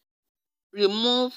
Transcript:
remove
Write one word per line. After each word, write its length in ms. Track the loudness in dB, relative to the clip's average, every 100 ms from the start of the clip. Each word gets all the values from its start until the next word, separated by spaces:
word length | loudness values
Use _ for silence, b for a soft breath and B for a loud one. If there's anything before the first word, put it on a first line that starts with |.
| _ _ _ _ _ _ _
remove 640 | -2 0 2 0 0 -2